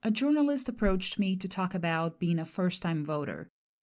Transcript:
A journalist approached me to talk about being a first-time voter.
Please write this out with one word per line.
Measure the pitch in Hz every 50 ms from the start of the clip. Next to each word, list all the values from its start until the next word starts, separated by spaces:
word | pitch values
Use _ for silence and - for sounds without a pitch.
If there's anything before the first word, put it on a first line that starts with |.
| -
A | 226
journalist | 214 220 254 285 294 302 294 285 285 269 - -
approached | 233 - 220 202 190 190 185 - - -
me | 202 190 190
to | 185 - 185
talk | - - 185 180 190
about | 185 170 170 165 160 165 170 165 _
being | - 170 170 165
a | 160
first-time | 160 - - 185 180 175 - - 175 165 156 147
voter. | 147 156 147 147 131 82 73 - - _ _ _ _ _ _